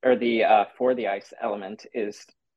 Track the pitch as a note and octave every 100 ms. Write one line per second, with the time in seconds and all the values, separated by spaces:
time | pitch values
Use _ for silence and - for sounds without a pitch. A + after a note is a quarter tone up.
0 | B2+ B2 A#2+ A#2 G#2 G#2+ G2+ - B2 B2
1 | G#2+ G2 - - A2+ G#2 F#2+ G#2+ - -
2 | G#2+ - - _ _